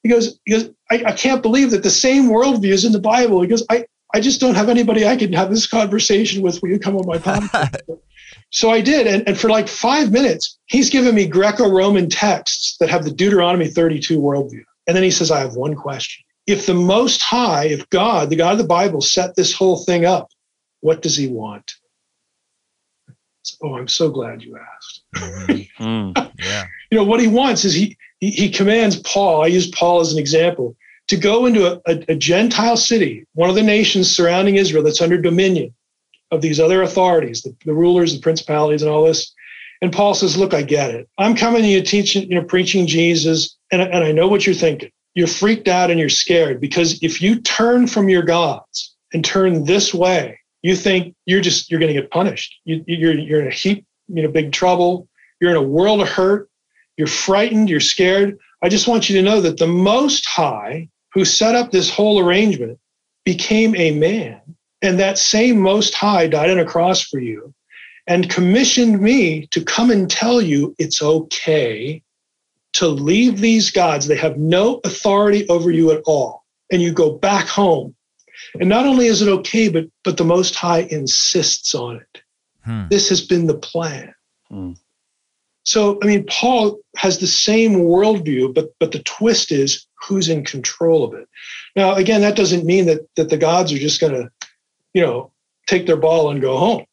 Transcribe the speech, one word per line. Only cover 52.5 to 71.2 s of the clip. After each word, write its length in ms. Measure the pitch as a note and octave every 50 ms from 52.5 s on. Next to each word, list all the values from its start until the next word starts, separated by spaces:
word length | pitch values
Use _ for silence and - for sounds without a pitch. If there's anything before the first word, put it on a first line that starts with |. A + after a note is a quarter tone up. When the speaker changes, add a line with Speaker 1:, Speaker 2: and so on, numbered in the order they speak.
| - _ _
Speaker 1:
You, 180 | E3 D#3+ D#3+ -
you're, 280 | - E3+ E3 D#3+ E3 D#3
you're 280 | D3 D3+ D3 D#3 D3+
in 60 | C#3+
a 40 | C3
heap, 320 | B2 - - F#3+ G#3 G3 _ _ _ _ _
you 140 | - F3+ E3
know, 80 | D#3 D3+
big 220 | C#3+ D#3+ D3+ C#3+
trouble. 560 | C3+ - F3+ F3+ F3+ F3 F3 F3 F3+ F3+ F3+ _ _ _ _ _ _ _
You're 100 | E3+ F3
in 80 | E3+
a 40 | D#3+
world 400 | C#3 C3+ C#3+ D#3+ F#3 G#3 G#3+ G3+
of 60 | F#3
hurt. 420 | - - - F#3 F#3+ G3+ G#3 - _ _ _ _ _ _ _ _ _ _
You're 100 | - D#3
frightened. 600 | D3+ - - - - F#3+ G3+ A3 B3 A3+ G#3+ G#3+
You're 120 | G3 E3 D3
scared. 580 | - - - - F#3 F#3 F#3+ G3 G3+ G3+ G3+ - _ _ _ _
I 80 | - F3
just 180 | G3+ G#3 -
want 220 | A#3+ A#3 A3+ G#3+ -
you 80 | G3
to 60 | F#3+ F#3
know 180 | G3+ A3 G#3+
that 160 | F3+ D#3+ D3+
the 100 | - E3
Most 580 | E3 F3 F3+ F#3 G3 A3 B3+ D4 C#4+ C#4 - -
High, 600 | - - - D#3+ C#3 A#2 G#2+ G#2+ A2+ C3+ E3 E3 - _ _ _ _ -
who 120 | F#3+ F#3
set 300 | - - - G#3+ A3 A#3
up 160 | B3 A#3+ A#3+
this 180 | - F#3 F3 -
whole 340 | - - G#3 G#3+ G#3+ G3 F#3
arrangement, 560 | F3 F3+ G3 A3 G#3+ F3+ C#3 A#2+ A2+ A#2+ _ _ _ _ _ _ _ _ _ _
became 500 | F#3 F3+ E3+ - - G#3+ G#3+ A3+ A3 G#3+
a 160 | F3+ E3+ D#3
man. 480 | D3+ D3 D#3 E3+ G#3 A3+ E3 A#2 A2+ - _ - - _ _ _ _ _ -
And 160 | G3 F3+ F3+
that 180 | G3 F#3+ G3
same 420 | - - - - G#3+ A#3 B3+ B3 G#3+
Most 360 | F#3+ F#3+ G3 G#3+ G#3 - -
High 320 | - - G#3 G#3 F3+ E3
died 240 | D#3 D#3 D3 D#3 F3
on 80 | F#3+ F3+
a 60 | E3
cross 360 | E3 - E3+ E3+ F3+ F#3 -
for 180 | - - - C3+
you 320 | B2 A#2 A2 G#2 A#2 B2 _ _ _ _ - - - - - - _
and 240 | - F3 F3+ F3+ F3
commissioned 720 | - F3+ F3+ F3+ G3 B3 C4+ - - B3 A#3+ A3+ G#3+ G3
me 460 | G3 G#3+ C4 C#4 G3+ E3 D#3 D#3 C#3+
to 160 | - - F3 E3
come 260 | - - - A#3 B3
and 220 | A3+ G3+ F#3 F3+
tell 300 | - - - A#3 B3 A#3+
you 340 | G#3+ E3 C#3+ C#3 C#3+ - -
it's 240 | - E3 - - -
okay 1000 | D#3 D3 D#3 D#3+